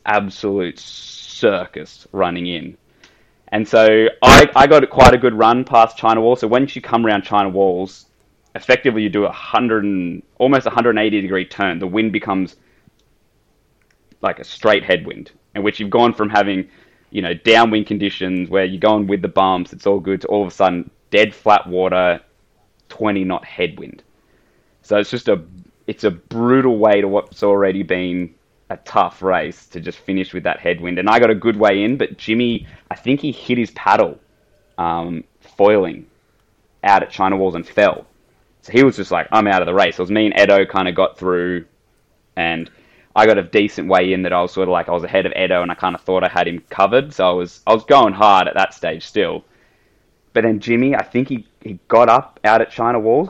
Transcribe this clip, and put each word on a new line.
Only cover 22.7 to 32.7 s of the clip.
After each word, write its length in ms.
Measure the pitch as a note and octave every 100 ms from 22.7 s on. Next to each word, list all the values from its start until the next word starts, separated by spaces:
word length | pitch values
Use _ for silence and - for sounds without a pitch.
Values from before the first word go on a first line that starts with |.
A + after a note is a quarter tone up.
| _ _
twenty 340 | - A2 G2
knot 220 | F#2 F2+
headwind. 580 | - - F2 - - - _ _ _ _ _ _ _ _
So 160 | - G#2
it's 140 | G#2
just 180 | B2 -
a, 140 | F#2+ D#2+ - - _ -
it's 180 | -
a 60 | G#2
brutal 680 | E2+ - A2+ A#2+ C3 B2+ A2
way 240 | G#2+ G2+
to 60 | G2
what's 340 | G2+ - -
already 400 | G#2 G2 G2 F#2+
been 520 | F2 F2+ F2+ F2+ F2 _ _ _ -
a 60 | F#2
tough 420 | - A2 F2 -
race 460 | F#2+ F2 D#2 - _
to 140 | F2
just 180 | D#2+ -
finish 340 | - F#2+ F#2
with 120 | F2+
that 140 | E2+ -
headwind. 400 | F2 E2+ F2 F2+
And 100 | G2+
I 100 | A#2
got 100 | A2+
a 60 |
good 220 | G#2 A2+ G#2
way 280 | G#2+ G2
in, 140 | G#2+ C3+
but 180 | A2 -
Jimmy, 500 | - A2+ A#2+ A2+ -